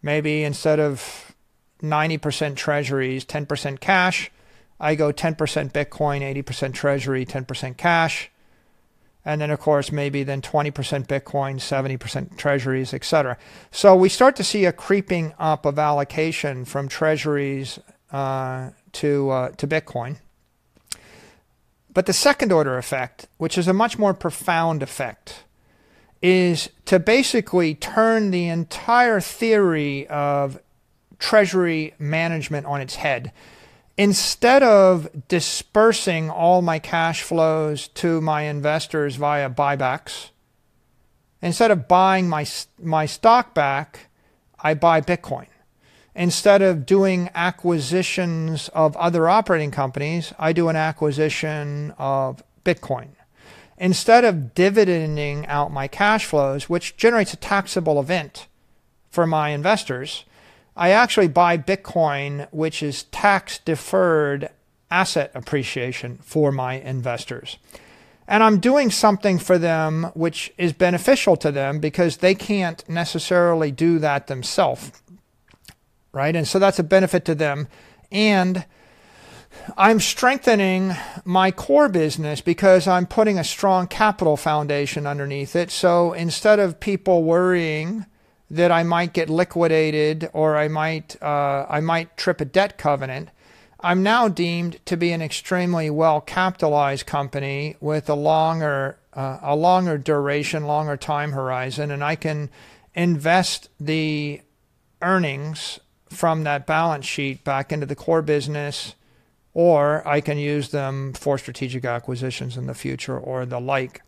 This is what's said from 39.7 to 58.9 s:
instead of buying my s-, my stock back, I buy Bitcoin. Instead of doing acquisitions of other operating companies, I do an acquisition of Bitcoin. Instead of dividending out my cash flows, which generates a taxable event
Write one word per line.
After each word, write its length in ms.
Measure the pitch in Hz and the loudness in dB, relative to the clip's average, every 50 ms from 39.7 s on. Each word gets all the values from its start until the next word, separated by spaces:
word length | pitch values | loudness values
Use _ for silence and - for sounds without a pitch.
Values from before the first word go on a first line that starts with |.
| 143 139 139 127 131 156 _ - - - - - _ _ _ _ _ _ _ _ _ _ _ _ _ _ _ _ _ _ _ _ _ _ | 0 0 0 -2 -2 -4 _ -12 -14 -14 -16 -18 _ _ _ _ _ _ _ _ _ _ _ _ _ _ _ _ _ _ _ _ _ _
instead 300 | - 175 170 - 233 226 | -6 -6 0 2 4 4
of 160 | 208 170 120 - | 4 2 2 2
buying 400 | 175 180 190 190 190 190 185 175 | 4 6 6 4 4 2 2 0
my 140 | 165 151 | 0 -2
s-, 260 | 147 - - - - _ _ _ | -2 -6 -10 -12 -14 _ _ _
my 280 | 175 165 156 156 156 | -6 -2 0 0 0
stock 480 | 147 - - - 226 226 247 233 - _ | -2 -6 2 4 6 6 6 2 0 _
back, 540 | 165 147 139 135 139 156 - - - - _ _ _ _ _ _ _ _ _ _ _ | 0 0 0 0 -4 -6 -8 -14 -20 -20 _ _ _ _ _ _ _ _ _ _ _
I 140 | - 156 156 | -2 0 0
buy 260 | 147 170 170 165 160 | 4 4 4 4 4
Bitcoin. 480 | 147 - 180 170 - - 139 - - _ _ _ _ _ _ _ _ _ _ _ _ _ _ | 2 0 -2 -4 -4 -8 -10 -10 -10 _ _ _ _ _ _ _ _ _ _ _ _ _ _
Instead 480 | - 175 175 170 - - 208 202 196 | -2 -2 0 0 2 4 6 6 8
of 240 | 190 190 180 156 131 | 6 4 2 2 2
doing 440 | - 190 196 196 190 185 180 175 180 - | 2 4 4 4 4 2 0 -2 -4 -4
acquisitions 1300 | 170 170 180 - - - 175 175 160 139 127 170 185 185 - - - 180 175 165 165 160 160 160 147 - - | -2 -2 -2 -2 -2 0 0 0 0 0 0 -2 -2 0 -2 -2 -2 -2 -2 -2 -4 -4 -4 -4 -6 -6 -6
of 280 | - 160 160 156 147 - | 0 2 2 2 2 0
other 320 | 170 170 170 170 160 165 | -2 0 2 2 4 4
operating 420 | 185 220 220 - 185 160 151 143 | 4 4 4 2 0 0 0 -2
companies, 640 | 135 - 139 131 127 139 143 151 165 175 156 - - - | -2 -4 -4 -4 -2 -4 -4 -4 -4 -4 -6 -8 -10 -4
I 140 | 160 160 | -2 0
do 160 | 165 170 170 165 | 2 2 2 2
an 80 | 160 | 2
acquisition 1160 | 156 156 156 156 - 156 151 139 139 156 156 147 - - 156 151 151 147 147 143 147 147 147 - _ | 0 0 -2 -2 -2 -2 -2 0 0 0 -2 -2 -4 -6 -6 -6 -6 -8 -8 -8 -8 -8 -10 -10 _
of 460 | 139 135 139 135 135 131 131 131 - _ _ _ _ | -4 -2 -2 -2 -2 -4 -6 -10 -18 _ _ _ _
Bitcoin. 440 | 208 - - - - 135 123 123 139 143 _ _ _ _ _ _ - - - - _ _ _ | -2 -2 -2 -2 -8 -8 -8 -8 -14 -20 _ _ _ _ _ _ -20 -20 -20 -20 _ _ _
Instead 480 | 180 180 185 - - - 226 240 240 | 0 0 0 2 4 6 6 8 8
of 280 | 233 190 160 139 117 _ | 6 2 2 -4 -6 _
dividending 920 | - 175 196 196 220 214 196 180 165 160 156 151 147 147 147 143 147 147 - | 2 2 4 6 4 4 4 4 0 -2 -2 -4 -4 -4 -4 -6 -6 -6 -4
out 240 | 143 147 147 - | -2 -2 -2 -2
my 160 | 151 139 135 139 | -4 -6 -8 -8
cash 380 | - - 196 208 214 220 - | -2 0 2 2 2 2 0
flows, 420 | - - 151 139 139 135 143 - - | 0 0 0 0 0 -2 -4 -4 -4
which 300 | 170 175 - - - - | -4 -4 -4 -6 -10 2
generates 360 | - 226 240 226 202 - - | 2 4 4 4 0 0 -4
a 40 | - | -12
taxable 600 | - - 202 196 190 196 - 190 170 160 151 143 | -4 -2 -2 -2 -2 -2 -4 -2 0 2 0 0
event 480 | 139 139 180 180 151 139 _ - - _ _ _ _ _ _ _ _ _ | 0 0 -2 -4 -4 -6 _ -20 -20 _ _ _ _ _ _ _ _ _